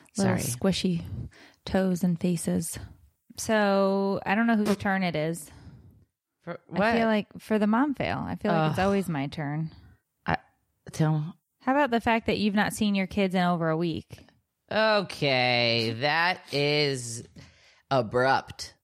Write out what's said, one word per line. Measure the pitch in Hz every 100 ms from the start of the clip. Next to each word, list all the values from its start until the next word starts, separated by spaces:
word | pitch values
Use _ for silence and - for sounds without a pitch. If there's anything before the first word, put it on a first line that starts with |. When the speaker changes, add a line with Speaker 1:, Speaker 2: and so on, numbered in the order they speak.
| - -
Speaker 1:
little | 196 -
Speaker 2:
Sorry. | - 120
Speaker 1:
squishy | 117 - 185 170 - - - - - _
toes | - 190 190 175
and | 180 165
faces. | 180 170 180 180 170 - - - _ _ _ -
So, | - 220 202 196 196 196 196 196 -
I |
don't | 202 233
know | 214
whose | 208 202
turn | 208 190
it | 180 151
is. | 160 170 - - - - - - _ _ _ _
Speaker 2:
For | 170 - -
Speaker 1:
I | 170 214
feel | 233
Speaker 2:
what? | 226
Speaker 1:
like | 214 - -
for | - 214
the | 208
mom | 226 294
fail, | 254 82 131
I | 87 180
feel | 208
like | 165 156
it's | 143
Speaker 2:
Ugh. |
Speaker 1:
always | 196 196 180
my | 147 139
turn. | - 143 151 156 - - - _ _ -
Speaker 2:
I, | 82 _ _ _ _ -
tell | - 156 156 156 - _ _
Speaker 1:
How | -
about | 277 277
the | 233
fact | 240 226 226
that | -
you've | 208
not | 208 185
seen | - 214
your | 196 185
kids | 208 190
in | 185
over | 175 175 165
a | 160
week? | 175 160 - - - _ _ _ -
Speaker 2:
Okay, | 208 220 208 170 - 147 127 123 120 117 117 113 113
that | 147 160 175 175 -
is | 139 143 147 143 131 120 117 - - - _ - _ -
abrupt | 135 107 123 131 123 - - - -